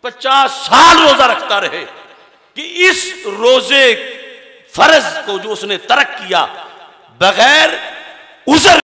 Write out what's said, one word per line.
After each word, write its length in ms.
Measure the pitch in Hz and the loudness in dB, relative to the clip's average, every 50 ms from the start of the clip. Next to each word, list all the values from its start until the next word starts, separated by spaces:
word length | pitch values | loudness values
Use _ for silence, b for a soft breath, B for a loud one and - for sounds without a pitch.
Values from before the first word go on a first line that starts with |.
पचास 480 | - 247 240 - - 262 269 277 269 262 | -12 -14 -14 -8 -4 0 2 2 2 0
साल 580 | 269 - - - - - 320 330 330 330 320 302 | -2 -8 -4 2 4 6 6 6 6 6 4 2
रोजा 180 | 277 269 277 | 4 4 2
रखता 320 | 247 220 - - - 208 202 | 0 0 -2 -4 -4 -4 -4
रहे, 500 | 190 151 147 175 143 - - - - - - _ _ _ _ _ _ _ _ | -4 -6 -8 -10 -14 -14 -18 -20 -20 -20 -20 _ _ _ _ _ _ _ _
कि 60 | 233 | -16
इस 640 | 302 339 339 349 359 370 359 - - 370 370 359 381 | -14 -12 -2 0 2 2 2 0 -2 -4 -6 -8 -12
रोजे 680 | 427 196 202 220 240 262 262 - 254 277 277 269 240 226 - - 254 240 - - - - - - - - - _ _ - | -12 -8 -2 0 2 2 2 0 0 0 2 2 2 0 -2 -6 -14 -16 -18 -20 -20 -20 -20 -20 -20 -20 -20 _ _ -4
फर्ज 500 | - - 311 320 302 220 208 - - - | 0 2 4 4 2 0 -2 -10 -10 -10
को 120 | - 202 190 | -8 -10 -10
जो 100 | 196 220 | -8 -10
उसने 280 | 214 - - 202 202 | -10 -10 -8 -8 -8
तर्क 300 | 180 - - 240 277 269 - | -8 -4 -2 -2 -2 -2 -4
किया 360 | - - 196 185 180 175 143 - - - 160 - - - - - - _ _ _ _ 117 | -6 -14 -10 -4 -2 -2 -2 -4 -6 -16 -20 -20 -20 -20 -20 -20 -20 _ _ _ _ _
बगैर 600 | 175 196 196 202 226 269 294 311 320 - - - - - - - - - - - - - - _ _ - | 0 0 2 2 2 4 4 2 2 0 -2 -6 -12 -14 -16 -18 -20 -20 -20 -20 -20 -20 -20 _ _ 0
उज़र 320 | 285 320 - 381 349 320 - _ | 2 4 6 4 4 4 2 _